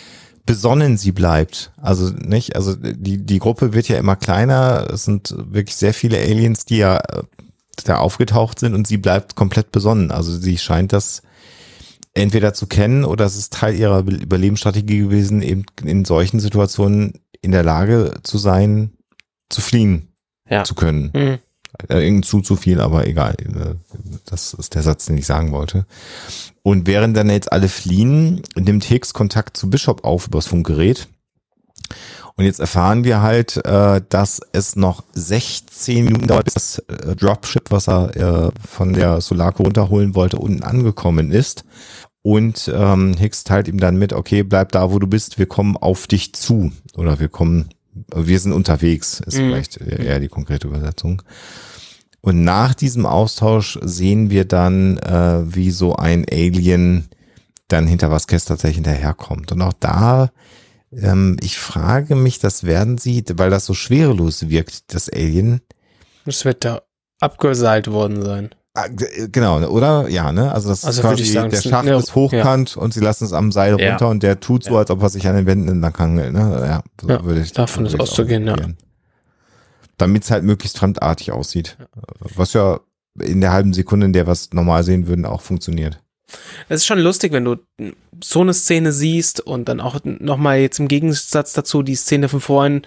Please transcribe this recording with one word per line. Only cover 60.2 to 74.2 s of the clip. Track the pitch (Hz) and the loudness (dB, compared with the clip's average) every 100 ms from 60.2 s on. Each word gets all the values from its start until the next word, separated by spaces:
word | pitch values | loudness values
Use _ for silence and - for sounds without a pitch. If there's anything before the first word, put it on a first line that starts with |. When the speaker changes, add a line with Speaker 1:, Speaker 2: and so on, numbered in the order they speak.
| 131 _ _ - _ _ _ | 2 _ _ -20 _ _ _
Speaker 1:
ähm, | 127 98 95 95 90 | -4 0 2 2 0
ich | - - | -4 -8
frage | - 78 80 127 147 | -8 -4 0 0 2
mich, | 135 127 - | 2 2 2
das | 104 - | -2 -2
werden | 87 82 110 120 | 0 0 0 -2
sie, | 123 120 104 | -2 -4 -4
weil | 87 92 | 0 2
das | 98 - | 2 0
so | |
schwerelos | 95 - 131 156 101 82 - 80 | -4 0 2 4 2 0 -2 -2
wirkt, | 80 78 - - | -2 -2 -10 -10
das | 85 - | -8 -6
Alien. | - 80 82 110 123 _ _ _ _ _ _ | -4 0 0 0 0 _ _ _ _ _ _
Speaker 3:
Das | - 131 | -10 -4
wird | 135 123 | -2 -2
da | 120 117 _ _ _ - | -4 -8 _ _ _ -6
abgeseilt | 143 - 147 123 117 110 107 | -6 -2 -2 2 2 2 0
worden | 107 104 104 | -2 -2 -2
sein. | 101 101 104 _ _ | -4 -6 -10 _ _
Speaker 1:
Ah, | - - | -10 -8
g-, | 113 127 78 110 | -6 -8 -6 -4
genau, | 127 110 78 80 | 0 2 2 2
oder? | 104 143 151 135 | 2 2 2 0
Ja, | 87 78 | -2 -2
ne? | 85 135 | 0 0
Also | 117 101 | -2 -4
das | 95 | -4
Speaker 3:
Also | 147 123 | -2 0
Speaker 1:
ist | |
Speaker 3:
würde | 113 110 | 0 0
Speaker 1:
quasi | |
Speaker 3:
ich | 110 | 0
sagen, | 107 113 | 0 0
Speaker 1:
der | 107 | -2
Speaker 3:
das | |
sind | 123 | 0
Speaker 1:
Schacht | 123 139 | 0 2
Speaker 3:
ja, | 131 | 0
Speaker 1:
ist | 120 | 2
hochkant | 131 139 120 131 131 127 - | 2 2 2 2 2 0 -4
Speaker 3:
ja. | |
Speaker 1:
und | 110 | -4
sie | 113 | 0
lassen | 107 107 | 0 0
es | 107 | -4
am | 82 107 | -2 0
Seil | 98 98 101 | 2 2 4
Speaker 2:
Ja. | 95 | 2
Speaker 1:
runter | 98 117 | 2 0
und | 107 | 2